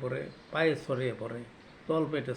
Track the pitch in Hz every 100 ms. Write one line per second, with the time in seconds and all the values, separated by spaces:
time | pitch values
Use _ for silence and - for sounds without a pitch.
0 | 127 131 143 - - 151 160 147 - 127
1 | 131 110 113 117 120 - - - - 160
2 | 147 151 127